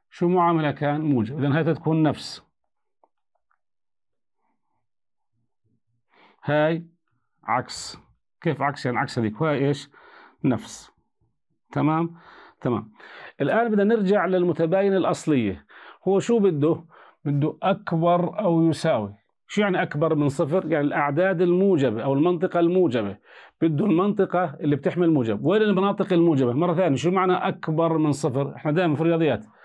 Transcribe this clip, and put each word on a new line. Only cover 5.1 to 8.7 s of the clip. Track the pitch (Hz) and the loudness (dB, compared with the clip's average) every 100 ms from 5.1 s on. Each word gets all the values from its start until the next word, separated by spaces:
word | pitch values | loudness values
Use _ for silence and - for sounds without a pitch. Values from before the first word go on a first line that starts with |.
| _ _ 117 117 _ _ _ _ _ _ _ _ _ | _ _ _ _ _ _ _ _ _ _ _ _ _
هاي | - 151 151 170 170 _ _ _ _ _ | -2 0 0 -2 -8 _ _ _ _ _
عكس. | - 123 123 - - - _ _ _ _ | -4 -4 -4 -12 -16 -18 _ _ _ _
كيف | 170 139 | -6 -2
عكس؟ | 139 | -4